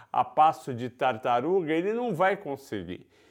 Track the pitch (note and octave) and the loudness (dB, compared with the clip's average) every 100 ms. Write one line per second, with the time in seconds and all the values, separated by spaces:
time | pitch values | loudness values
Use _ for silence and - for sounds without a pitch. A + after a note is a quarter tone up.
0 | - B2 B2 - D#3 D#3 - A#2+ B2 - | -4 -2 0 4 4 2 -6 -8 -8 -2
1 | C3 A2 B2+ A#2+ D3 F#3+ D3+ D#3+ F#3+ A3+ | 0 0 0 0 2 0 0 0 0 -2
2 | B3 D#3+ F#3+ G3 D3 C3+ - G#2 E2+ F2+ | -2 0 0 0 -4 -10 -8 -8 -8 -12
3 | - _ _ | -14 _ _